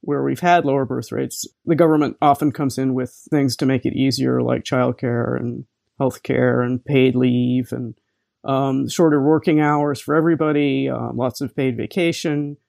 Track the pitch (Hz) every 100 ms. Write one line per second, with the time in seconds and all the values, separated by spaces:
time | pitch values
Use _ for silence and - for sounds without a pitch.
0 | - 143 135 135 180 175 147 135 131 127
1 | 117 107 131 - - _ - 160 170 156
2 | 147 - 147 143 151 - 139 131 131 131
3 | 127 - - 151 139 117 135 131 - -
4 | 135 131 131 123 123 123 - 131 123 123
5 | 123 120 120 123 120 120 - _ _ _
6 | 135 - - 127 127 123 123 123 - 139
7 | 131 123 127 123 123 127 120 123 120 -
8 | _ _ _ _ - 135 135 135 135 -
9 | 165 147 139 156 170 151 151 147 147 139
10 | - 151 160 160 156 147 143 135 135 127
11 | 117 120 127 - 135 - 131 117 113 196
12 | 170 165 170 147 147 143